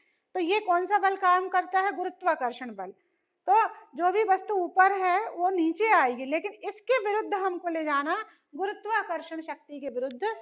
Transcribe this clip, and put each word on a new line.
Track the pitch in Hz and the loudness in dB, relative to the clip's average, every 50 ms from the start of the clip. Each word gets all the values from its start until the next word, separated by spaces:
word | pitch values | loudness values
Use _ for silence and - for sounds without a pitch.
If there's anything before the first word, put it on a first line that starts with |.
| _ _ _ _ _ _ - | _ _ _ _ _ _ -6
तो | 370 | -4
ये | 349 320 392 427 | 0 0 0 0
कौन | 427 392 349 349 370 | 2 2 0 0 2
सा | 349 415 392 | 2 2 2
बल | 381 392 392 | 2 2 0
काम | 392 392 359 359 370 370 370 | 2 4 4 4 4 2 2
करता | 370 370 349 359 370 381 | 0 0 0 0 0 0
है? | 381 403 302 | 0 0 -2
गुरुत्वाकर्षण | 294 359 370 359 - 359 359 311 - 254 240 240 - 254 233 214 | -4 -4 -6 -6 -2 0 0 0 0 -2 -4 -6 -8 -12 -12 -12
बल। | 190 185 190 - _ _ _ _ _ _ _ _ _ _ 349 | -12 -12 -12 -14 _ _ _ _ _ _ _ _ _ _ 2
तो | 392 440 427 - 427 - - - - | 4 4 4 2 -2 -8 -18 -16 -6
जो | 254 339 359 370 | -2 0 2 2
भी | 427 440 | 2 2
वस्तु | 415 381 381 381 - 427 | 2 2 0 0 0 0
ऊपर | 381 349 330 349 370 370 392 403 | 0 0 2 4 6 6 6 6
है | 381 370 370 349 392 453 - | 4 2 2 2 0 0 -4
वो | - 339 349 370 | -4 -2 0 0
नीचे | 392 359 320 330 330 339 427 453 | 2 2 0 0 0 0 2 4
आएगी, | 403 339 277 247 247 240 262 | 6 6 4 4 0 -2 -4
लेकिन | 262 294 330 - 403 415 - - | -4 -4 -4 -4 -6 -8 -10 -10
इसके | 403 392 427 - - 508 508 392 | -10 -10 -8 -2 0 0 0 2
विरुद्ध | 415 403 440 440 - 403 | 0 -2 -2 -2 -2 -4
हमको | 381 381 381 359 349 359 339 | -2 -2 -2 -4 -4 -4 -4
ले | 330 320 311 | -4 -2 -2
जाना | 302 285 277 285 311 349 440 440 - - _ _ _ - | -2 -2 -2 0 -2 -2 -4 -4 -8 -14 _ _ _ -8
गुरुत्वाकर्षण | 285 370 403 440 415 - 403 453 415 403 403 339 311 - - 330 320 | -6 -6 -6 -6 -6 -6 -4 -2 -2 -2 -4 -6 -8 -8 -10 -12 -12
शक्ति | 320 320 285 302 _ - 294 285 | -10 -10 -12 -14 _ -16 -14 -10
के | 269 277 | -10 -8
विरुद्ध | 226 247 247 269 247 247 381 440 440 440 | -6 -6 -6 -6 -6 -4 -4 -6 -6 -6